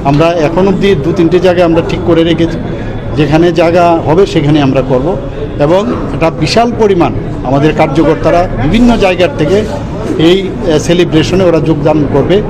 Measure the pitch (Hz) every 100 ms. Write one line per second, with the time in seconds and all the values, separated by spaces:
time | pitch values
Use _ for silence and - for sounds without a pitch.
0 | 143 143 165 175 147 185 196 190 196 175
1 | 147 175 165 175 180 175 170 165 - 160
2 | - 165 165 165 165 - - - - -
3 | - - 147 160 175 165 170 175 170 165
4 | 127 160 196 160 147 151 135 131 127 127
5 | 147 202 - - 147 - 143 185 226 -
6 | - - 165 151 151 220 240 214 214 180
7 | 160 - - - 127 139 156 151 160 151
8 | 151 147 160 170 185 - - 226 240 220
9 | 190 180 170 - 151 196 220 - - -
10 | - - 160 190 190 - - 151 - 175
11 | 165 156 147 185 180 160 143 151 147 156
12 | 135 104 143 190 -